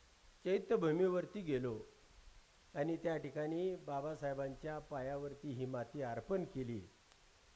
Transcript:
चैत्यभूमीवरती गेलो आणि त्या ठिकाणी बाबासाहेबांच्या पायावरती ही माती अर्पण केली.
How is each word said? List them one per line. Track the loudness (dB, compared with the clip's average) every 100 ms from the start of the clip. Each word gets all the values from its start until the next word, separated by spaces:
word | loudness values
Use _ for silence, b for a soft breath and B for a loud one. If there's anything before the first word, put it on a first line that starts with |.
| -20 -20 -20 -6 2
चैत्यभूमीवरती | 2 4 4 6 6 6 4 0 -4
गेलो | 0 2 2 -2 -8 -18 -20 -20 -20 -20 -20 -20 -8
आणि | -2 0 2
त्या | 0 0
ठिकाणी | -2 -2 -2 0 0 -2
बाबासाहेबांच्या | -4 -4 -2 -2 -2 0 -2 -4 -6 -6
पायावरती | -6 -4 -2 -2 -4 -6 -6
ही | -2 -2
माती | -2 -4 -4
अर्पण | -2 -2 0 0 0
केली. | -4 -4 -4 -6 -18 -20 -20 -20 -20 -20